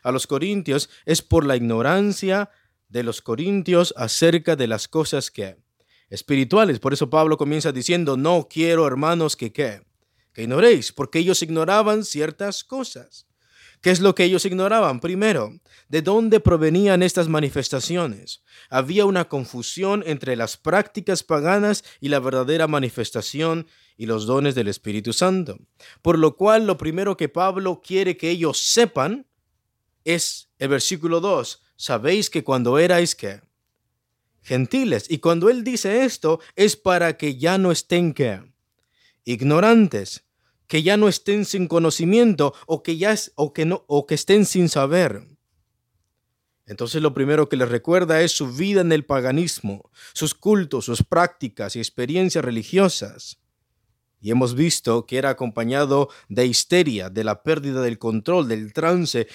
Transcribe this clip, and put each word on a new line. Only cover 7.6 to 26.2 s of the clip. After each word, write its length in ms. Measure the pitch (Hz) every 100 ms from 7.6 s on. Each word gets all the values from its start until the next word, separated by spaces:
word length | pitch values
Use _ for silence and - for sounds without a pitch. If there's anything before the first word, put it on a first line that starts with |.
| 151
diciendo, 460 | 127 117 175 156 131
"No 300 | 151 175 143
quiero, 360 | 160 165 165 147
hermanos, 500 | 131 156 170 156 -
que, 160 | 113
¿qué? 300 | - 135 101 _ _ _ _ _
Que 80 | -
ignoréis", 500 | 113 135 233 180 -
porque 280 | - 131 160
ellos 220 | 180 180
ignoraban 640 | 160 160 160 208 214 214
ciertas 600 | 202 147 156 151 202 190
cosas. 640 | - 262 254 123 - - _ _ _ _ - _
¿Qué 100 | 175
es 100 | 180
lo 140 | 196
que 100 | 180
ellos 200 | 180 180
ignoraban? 560 | 196 185 190 226 180 123
Primero, 580 | 170 185 214 165 107 - _ _ _
¿de 140 | 160
dónde 360 | 156 214 226 214
provenían 640 | 208 170 156 170 202 180
estas 260 | 180 180 165
manifestaciones? 1120 | 156 143 139 127 131 - 175 160 98 - - _ - -
Había 380 | 131 131 190 202
una 220 | 185 165
confusión 720 | 143 120 123 - - 190 208
entre 320 | 160 143 131 120
las 220 | 117 -
prácticas 640 | 156 185 208 214 185 180
paganas 600 | - 156 156 202 208 202 - -
y 120 | 139
la 100 | 143
verdadera 460 | 131 131 127 160 160
manifestación 1000 | 147 127 - 113 117 - 143 160 165 160 _ _ _
y 80 |
los 220 | 113 110 107
dones 280 | 135 143
del 140 | 123 101
Espíritu 460 | 98 107 104 110
Santo. 440 | 110 180 190 151 - _ _ - -
Por 160 | 165
lo 180 | 165